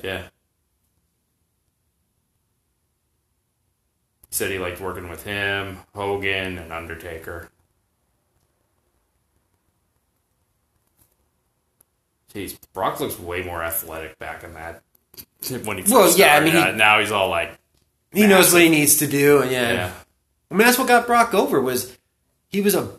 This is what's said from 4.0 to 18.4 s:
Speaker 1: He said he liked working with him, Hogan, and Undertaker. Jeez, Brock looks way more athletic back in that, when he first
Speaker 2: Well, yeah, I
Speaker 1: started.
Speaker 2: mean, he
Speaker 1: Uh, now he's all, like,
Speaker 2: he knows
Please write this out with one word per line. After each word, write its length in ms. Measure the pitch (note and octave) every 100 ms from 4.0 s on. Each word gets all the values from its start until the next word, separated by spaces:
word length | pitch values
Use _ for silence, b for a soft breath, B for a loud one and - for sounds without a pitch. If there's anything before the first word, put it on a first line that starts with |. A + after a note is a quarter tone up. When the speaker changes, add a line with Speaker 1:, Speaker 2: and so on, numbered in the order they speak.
| _ _ _
Speaker 1:
He 80 | -
said 160 | G2+
he 80 | F#2+
liked 200 | F2+ F2+
working 280 | F#2+ F2+ F2+
with 160 | E2
him, 540 | G#2 G2+ G2 G2 F#2+ F2+ -
Hogan, 640 | G#2 G2 G2 G2 F#2+ F#2 F2+
and 160 | D#2+
Undertaker. 760 | E2 E2 D#2+ F2 D#2+ F2+ E2+ - _ _ _ _ _ _ _ _ _ _ _ _ _ _ _ _ _ _ _ _ _ _ _ _ _ _ _ _ _ _ _ _ _ _ _ _ _ _ _ _ _ _ _ _ _ _ _ _
Jeez, 240 | G#2 F#2 - _
Brock 280 | F#2+ A#2+ -
looks 180 | A#2+ -
way 240 | F2 F2+
more 180 | F2 E2+
athletic 600 | E2 - D#2+ D#2+ D#2 -
back 240 | D#2+ D#2+
in 100 | E2
that, 280 | D#2+ E2 - _ _ _ - - _ - B2
when 140 | G#2+ F#2+
he 40 |
first 100 | F#2+
Speaker 2:
Well, 240 | B3 F3 F3+
yeah, 100 | D#3+
I 20 | D3
Speaker 1:
started. 80 |
Speaker 2:
mean, 80 | D#3+ E3
he 60 | F#2+
Speaker 1:
Uh, 20 | G#2+
now 240 | G#2+ G#2+
he's 100 | G#2
all, 180 | G#2 F#2
like, 300 | E2+ D#2+ - _ _ _ _ _
Speaker 2:
he 120 | F#3+ G#3
knows 240 | F#3+